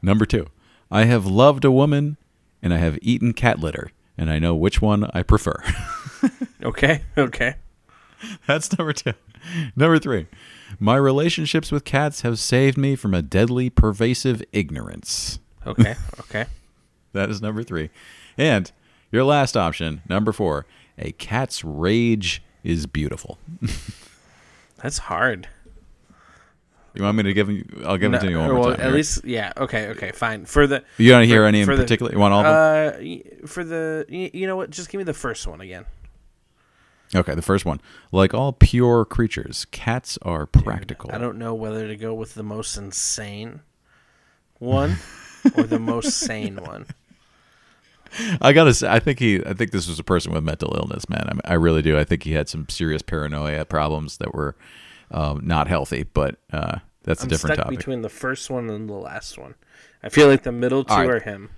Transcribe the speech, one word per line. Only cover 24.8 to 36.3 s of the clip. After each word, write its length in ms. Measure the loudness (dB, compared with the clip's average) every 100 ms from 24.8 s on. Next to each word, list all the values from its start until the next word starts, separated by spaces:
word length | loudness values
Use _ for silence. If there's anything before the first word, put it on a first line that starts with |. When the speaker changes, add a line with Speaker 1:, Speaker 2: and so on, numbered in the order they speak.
Speaker 2:
That's 160 | -8 -8
hard. 480 | -6 -2 -2 -2 -10 -20 -20 -20 _ _ _ _ _ _ _ _ _ _ _
Speaker 1:
You 100 | -4
want 140 | -2 0
me 60 |
to 100 | 0
give 160 | 0 0
you, 160 | -2 -8 -12 -4
I'll 120 | 0
give 160 | 2
it 60 | 2
to 80 | 0
you 40 |
Speaker 2:
No, 60 | 0
Speaker 1:
one 80 | 2
more 80 | 2
Speaker 2:
well, 120 | 2
Speaker 1:
time, 100 | 0
Speaker 2:
at 40 | 0
Speaker 1:
right? 60 | 0
Speaker 2:
least, 280 | 0 -4 -4
yeah. 280 | -6 -6 -6
Okay, 320 | -4 -4 -6
okay, 220 | -8 -10
fine. 340 | -4 -4 -6 -2
For 220 | 4 4
the, 160 | 2 -6 6
Speaker 1:
You 160 | 10
wanna 120 | 12 10
hear 180 | 8
Speaker 2:
for, 40 | 8
Speaker 1:
any 140 | 6
in 40 | 4
Speaker 2:
for 100 | 4
the, 60 |
Speaker 1:
particular? 280 | 2 0 0
You 80 | 4
want 140 | 6
all 120 | 6 6
of 0 |
them? 500 | 6 6 4 0 -4
Speaker 2:
uh, 20 | -12
y-, 180 | -14 -16 -20 -14
for 160 | -12
the, 420 | -8 -6 -6 -6 -8
y-, 200 | -10 -10
you 120 | -6 -6
know 120 | -6
what? 120 | -8
Just 180 | -12 -10
give 100 | -8
me 60 | -6
the 80 |
first 340 | -6 -6 -8 -10
one 140 | -12
again. 240 | -14 -14 -16 -18 -20 -20 _